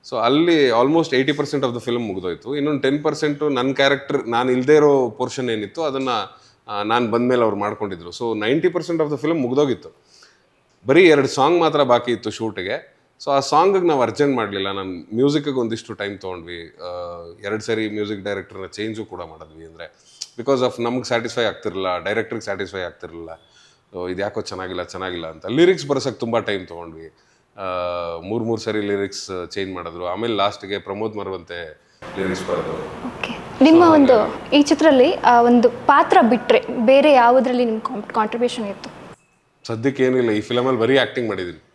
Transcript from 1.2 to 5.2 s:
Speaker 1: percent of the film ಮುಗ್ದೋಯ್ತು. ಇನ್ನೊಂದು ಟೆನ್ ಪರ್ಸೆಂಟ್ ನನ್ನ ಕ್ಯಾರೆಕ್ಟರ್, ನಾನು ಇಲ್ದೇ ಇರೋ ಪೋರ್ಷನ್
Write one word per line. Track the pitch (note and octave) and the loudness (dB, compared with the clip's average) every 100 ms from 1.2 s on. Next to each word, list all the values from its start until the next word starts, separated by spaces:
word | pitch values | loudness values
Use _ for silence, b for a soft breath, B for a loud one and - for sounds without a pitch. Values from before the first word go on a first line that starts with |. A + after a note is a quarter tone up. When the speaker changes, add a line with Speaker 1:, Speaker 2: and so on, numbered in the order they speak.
| C3+ D3 | 0 -2
Speaker 1:
percent | D3 D3 | -2 -2
of | C3 | -2
the | A#2+ | -4
film | A2+ A#2+ | -4 -4
ಮುಗ್ದೋಯ್ತು. | A2+ F#2+ F2+ E2 A2+ D3 | -4 -4 -6 -8 -8 -4
ಇನ್ನೊಂದು | C#3+ C#3+ | -2 0
ಟೆನ್ | C3 D3 | 0 0
ಪರ್ಸೆಂಟ್ | D3+ D3 D3+ C#3+ | -2 -2 -4 -2
ನನ್ನ | D3+ C3 C3 | -2 0 0
ಕ್ಯಾರೆಕ್ಟರ್, | C3+ C#3 C#3 - C#3+ A2 | 2 2 2 -2 -4 -2
ನಾನು | A#2+ B2 | -2 0
ಇಲ್ದೇ | B2+ B2+ D3+ | 0 4 6
ಇರೋ | D3 C#3 B2 | 6 4 0
ಪೋರ್ಷನ್ | - | -2